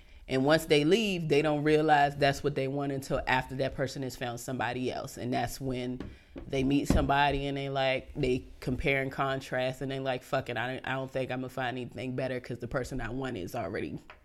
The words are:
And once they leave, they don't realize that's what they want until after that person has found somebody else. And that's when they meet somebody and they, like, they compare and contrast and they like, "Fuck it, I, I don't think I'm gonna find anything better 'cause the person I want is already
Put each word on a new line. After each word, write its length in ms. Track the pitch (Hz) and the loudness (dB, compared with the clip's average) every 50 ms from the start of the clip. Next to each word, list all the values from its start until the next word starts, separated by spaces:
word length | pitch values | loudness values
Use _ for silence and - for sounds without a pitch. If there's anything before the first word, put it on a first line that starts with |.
| - - - - - - | -20 -20 -20 -20 -8 -2
And 140 | 131 135 131 | 0 2 6
once 200 | 143 156 160 160 | 6 6 4 6
they 180 | - 156 147 147 | 6 6 6 8
leave, 460 | 156 185 226 220 202 190 170 165 151 | 6 6 6 4 2 0 0 0 4
they 120 | 139 143 | 4 4
don't 220 | 156 156 151 147 143 | 4 4 2 2 4
realize 520 | 151 151 151 156 156 151 143 143 143 143 | 4 6 6 6 6 6 6 6 4 4
that's 280 | 143 143 139 139 - - | 4 2 2 2 2 0
what 120 | 143 147 | -2 0
they 120 | 143 135 135 | 0 -2 -2
want 240 | 135 143 143 139 | -2 -2 -2 -2
until 300 | 139 135 131 - 143 127 - - | -4 -4 -2 -2 -2 -2 2 2
after 280 | 127 131 127 - 131 | 2 2 2 -2 -4
that 200 | 131 131 131 - | -2 -2 -2 0
person 260 | - 135 123 - 143 135 | -2 -4 -4 -2 -6 -6
has 120 | 127 - | -6 -6
found 240 | - 135 120 117 117 | -6 -6 -6 -6 -6
somebody 520 | - - 131 123 113 117 123 127 127 120 | -6 -6 -4 -2 -2 -2 -2 -2 -2 -2
else. 240 | - - - - - - | -2 -4 -6 -8 -8 -6
And 160 | 98 123 127 | -4 -2 0
that's 280 | 127 120 117 - - | 0 -2 -2 -4 -6
when 400 | 135 135 127 127 123 123 127 123 - - - - - - - - - - | -4 -4 -4 -4 -4 -4 -6 -6 -8 -12 -12 -16 -20 -18 -16 -14 -10 -4
they 140 | 135 135 131 | -2 0 2
meet 220 | 131 143 143 - - | 2 2 2 2 4
somebody 580 | - 160 139 135 139 143 143 143 143 139 139 139 | 4 4 4 4 4 4 4 4 2 0 -2 -2
and 80 | 139 | -2
they, 140 | 139 139 139 | -4 -4 -2
like, 400 | 139 135 135 131 131 131 - - - | 0 0 2 2 2 0 -2 -6 -4
they 300 | 151 143 127 127 131 - - - - | -2 0 2 2 0 -2 -8 -14 -8
compare 420 | - 156 127 127 - 151 139 135 | -4 -4 -4 0 0 2 2 2
and 100 | 135 135 | 0 -2
contrast 680 | 135 - 139 135 135 135 131 - 135 127 127 131 135 - | -2 -2 -2 0 -2 -4 -4 -4 -2 -2 0 -2 -2 -4
and 100 | 143 131 | -6 -6
they 80 | 135 135 | -4 -2
like, 240 | 135 135 127 127 - | -2 -2 -2 -2 -4
"Fuck 260 | - - 135 123 - | -2 -2 -2 -2 -2
it, 80 | 120 113 | -2 -2
I, 240 | 117 123 131 - - | -2 -2 -4 -6 -4
I 100 | - 131 | -4 -4
don't 180 | 135 135 131 | -4 -4 -4
think 180 | - 131 131 120 | -2 -4 -2 -2
I'm 80 | 127 131 | -2 -4
gonna 80 | 131 127 | -4 -6
find 280 | - 135 131 123 127 127 | -4 -2 -2 -2 -2 -4
anything 380 | 123 117 - 117 123 131 127 | -6 -8 -8 -6 -6 -4 -4
better 240 | 131 135 127 127 123 | -4 -2 -2 -4 -4
'cause 180 | - - 127 - | -4 -6 -8 -8
the 80 | - 113 | -6 -4
person 320 | - 135 123 - 139 127 | -2 -2 -2 -2 -4 -4
I 100 | 117 110 | -4 -4
want 280 | 120 135 135 127 120 95 | -4 -4 -4 -4 -4 -4
is 160 | 87 98 - | -6 -6 -4
already 440 | 123 101 85 101 - 95 73 - - - - - - _ | -4 -4 -4 -4 -4 -4 -4 -6 -10 -12 -14 -20 -20 _